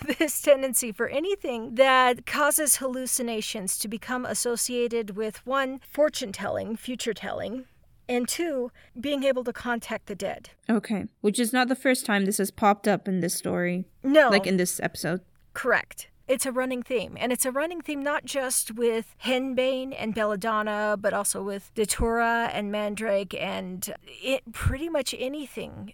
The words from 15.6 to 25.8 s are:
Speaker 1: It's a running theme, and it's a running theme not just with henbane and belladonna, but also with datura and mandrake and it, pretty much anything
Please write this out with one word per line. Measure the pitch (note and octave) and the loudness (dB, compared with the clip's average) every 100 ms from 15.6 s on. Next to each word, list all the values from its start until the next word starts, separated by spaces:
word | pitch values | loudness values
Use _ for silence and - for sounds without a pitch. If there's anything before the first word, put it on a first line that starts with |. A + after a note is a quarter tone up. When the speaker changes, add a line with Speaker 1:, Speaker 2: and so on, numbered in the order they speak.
| B3+ F#3 - - - _ - | 2 2 0 -14 -18 _ -2
Speaker 1:
It's | C4 C4+ | 0 0
a | |
running | B3 B3+ B3 | -2 -2 -4
theme, | - B3 F3+ - | -2 -2 -2 -4
and | B3 | -2
it's | A#3+ | 0
a | C4+ | 0
running | B3+ E4 F4 | 0 -4 -4
theme | - C#4+ | -6 -4
not | C#4 D4+ | -2 -4
just | - C#4 C4 - - | -4 -4 0 -2 -2
with | A3 A#3 A3+ - - A3+ | 0 0 0 -6 -8 -2
henbane | B3+ C4+ B3+ C4 C4 C4 - | 0 0 0 0 0 -4 -6
and | A3 | -4
belladonna, | A3 G#3+ G#3 A3+ G#3+ G#3+ G#3 G#3+ G#3 | 0 0 0 0 0 0 0 0 0
but | G3+ | 0
also | G3 G3 D#3+ | 0 0 -2
with | G3 G3 - | -4 -8 -8
datura | - G3+ - A#3 A#3 A#3 A#3 A#3 | -2 -2 2 2 2 2 2 0
and | D#3+ G3+ | -2 -4
mandrake | G#3 G#3 G#3 A3 G3 G3 | -2 -4 -4 0 0 -2
and | - F3+ F#3+ F#3 F#3 G3+ - - | -4 -4 -4 -6 -8 -10 -10 -14
it, | A#2+ B3+ C4 - | -10 -4 -4 -4
pretty | - A#3 C4+ E4+ | -2 0 0 -2
much | D#4 B3+ A#3+ | -2 -2 -4
anything | B3+ D4+ C4+ - - - | -6 -6 -8 -10 -10 -10